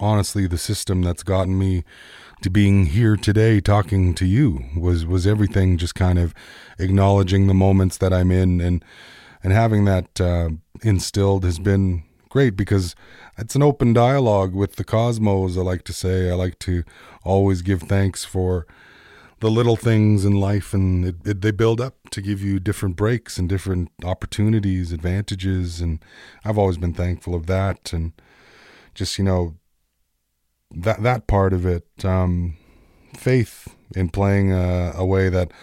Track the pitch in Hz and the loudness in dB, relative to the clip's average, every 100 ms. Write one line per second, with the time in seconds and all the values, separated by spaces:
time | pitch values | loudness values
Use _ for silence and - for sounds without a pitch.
0 | 104 104 92 104 95 87 - 104 - 92 | -2 0 0 -2 -2 -2 -4 -6 -2 -2
1 | 90 82 - 95 92 92 95 90 - - | -2 -4 -2 -2 0 0 0 -2 -4 -14
2 | - - - - 101 101 101 98 85 98 | -20 -20 -20 -8 -2 2 4 4 4 2
3 | 113 104 - 104 113 107 104 104 - 98 | 2 2 2 2 4 4 4 2 2 2
4 | 90 80 92 110 143 69 62 80 87 85 | 2 2 2 2 2 0 -6 -4 0 0
5 | 82 92 95 107 98 101 92 85 87 - | 0 0 0 2 0 2 2 2 -2 -2
6 | 92 90 85 - - - - - 92 98 | 0 2 0 -4 -20 -20 -20 -6 0 2
7 | 98 101 90 98 98 95 95 98 92 - | 4 4 2 2 4 4 4 4 2 0
8 | 95 92 90 90 92 90 87 87 - - | 0 2 2 2 2 2 0 -2 -6 -18
9 | - - - - 92 107 113 107 101 92 | -20 -20 -20 -8 0 2 2 2 2 0
10 | - - 90 87 82 80 - - 113 92 | -2 -4 -2 0 -2 -6 -12 -6 0 0
11 | - 101 98 98 92 80 98 98 95 87 | 0 0 2 2 0 -2 0 2 0 -2
12 | - _ _ 135 131 98 101 101 87 - | -8 _ _ 0 0 0 -2 0 -2 -8
13 | - - - - 113 135 147 139 123 113 | -20 -20 -20 -16 -6 2 2 2 2 4
14 | 120 139 120 101 95 95 101 - 95 110 | 4 2 2 2 0 -2 -4 -4 -4 -2
15 | 120 113 107 98 95 90 92 90 - - | 0 0 0 0 0 -2 -2 -4 -6 -6
16 | 92 92 90 90 92 - - 87 - - | -2 0 0 -2 -4 -4 -4 -4 -4 -14
17 | - - 90 98 98 92 92 92 - 98 | -20 -12 0 2 2 0 -2 -4 -2 0
18 | 95 - - 92 90 90 - _ - - | 0 -4 -8 -4 -2 -4 -6 _ -20 -20
19 | - - - _ 110 110 120 113 117 110 | -20 -20 -20 _ 0 2 2 2 2 4
20 | 107 104 101 101 98 101 - 98 95 90 | 4 4 2 2 0 -2 -2 -2 0 0
21 | 90 85 104 98 107 98 113 113 127 - | -2 -6 -6 -4 -2 0 0 0 -4 -10
22 | - - 101 98 101 98 92 - 98 85 | -14 -10 -6 -6 -4 -2 -4 -4 -6 -2
23 | 107 120 - - 87 98 95 90 85 - | -2 -2 -6 -6 -4 -4 -2 -4 -6 -8
24 | 90 92 - - 104 110 101 92 85 82 | -8 -8 -8 -2 0 0 0 -2 -4 -6
25 | 87 95 101 95 95 92 87 85 85 80 | -4 -4 -4 -6 -4 -2 -4 -4 -6 -6
26 | - - - - 107 107 98 85 87 82 | -10 -20 -20 -12 -4 0 0 0 -4 -4
27 | 90 87 - 87 82 95 95 90 - 85 | -4 -6 -6 -6 -4 -2 -2 -6 -8 -6
28 | 82 - _ _ _ _ - - _ - | -6 -10 _ _ _ _ -20 -20 _ -10
29 | 95 - 98 92 85 80 _ _ _ _ | -8 -2 0 0 -2 -8 _ _ _ _
30 | _ _ _ _ _ _ _ 85 95 107 | _ _ _ _ _ _ _ -6 -4 -2
31 | 117 120 - 101 95 92 90 85 - - | -2 -2 0 2 2 2 0 -2 -6 -6
32 | 95 92 90 90 85 78 _ _ _ _ | -2 0 0 0 -4 -8 _ _ _ _
33 | _ - 127 127 110 - - - _ 95 | _ -6 0 0 0 -6 -20 -20 _ -4
34 | 90 98 98 98 98 92 90 90 87 90 | -4 0 2 2 2 0 0 -2 -2 -4
35 | 92 95 95 90 87 - | 0 0 2 0 -2 -8